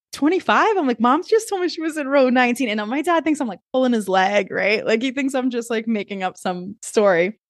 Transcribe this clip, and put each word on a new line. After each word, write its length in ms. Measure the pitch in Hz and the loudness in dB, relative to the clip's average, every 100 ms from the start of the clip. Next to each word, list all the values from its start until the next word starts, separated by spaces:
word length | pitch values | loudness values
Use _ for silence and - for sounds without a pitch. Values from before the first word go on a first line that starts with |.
| _ | _
"Twenty-five?" 640 | - 285 370 - 220 381 392 | -2 0 0 0 2 2 2
I'm 80 | 269 | 0
like, 120 | 240 | 2
"Mom's 300 | 240 302 - | 2 2 2
just 180 | 440 440 | 0 0
told 100 | 381 | -2
me 80 | 359 | -2
she 140 | - | -4
was 160 | 320 302 | -6 -4
in 100 | 269 | 0
row 220 | 277 254 | 2 4
nineteen." 400 | 254 247 247 240 | 4 2 0 -2
And 180 | 214 208 | -4 -4
my 140 | 277 | -4
dad 200 | 330 339 | 0 0
thinks 160 | 320 294 | 0 -2
I'm, 100 | 240 | -4
like, 120 | 180 _ | -8 _
pulling 180 | 254 254 | 0 2
his 160 | 226 190 | 2 2
leg, 420 | 185 190 202 190 | 2 4 2 0
right? 320 | 185 190 214 - | -2 0 0 0
Like, 160 | 226 | 0
he 80 | 262 | 0
thinks 240 | 254 269 | -2 -2
I'm 160 | 269 254 | -2 -2
just, 180 | 233 233 | -4 -4
like, 180 | 233 226 | -4 -2
making 360 | 214 196 196 | -4 -4 -6
up 160 | 185 - | -6 -6
some 380 | 190 180 185 - | -6 -6 -10 -14
story. 580 | - - 202 170 185 - | -4 2 4 4 2 -4